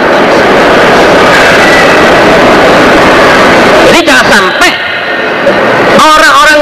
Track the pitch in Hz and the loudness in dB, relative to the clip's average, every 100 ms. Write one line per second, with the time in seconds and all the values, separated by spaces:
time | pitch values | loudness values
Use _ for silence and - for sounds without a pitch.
0 | - - - - - - - - - - | -2 -2 0 0 0 0 0 0 0 0
1 | - - - - - - - - - - | 2 2 0 0 0 0 0 0 0 0
2 | - - - - - - - - - - | 0 0 0 0 0 2 2 0 0 0
3 | - - - - - - - 320 339 349 | 0 0 0 0 0 0 0 0 2 0
4 | 311 - - 214 190 - 339 - - - | 0 0 0 0 -2 -2 -4 -4 -8 -8
5 | - - - - - - - - - - | -6 -6 -6 -4 -2 -2 -2 -2 0 0
6 | 311 311 311 277 302 302 | 2 2 2 2 2 2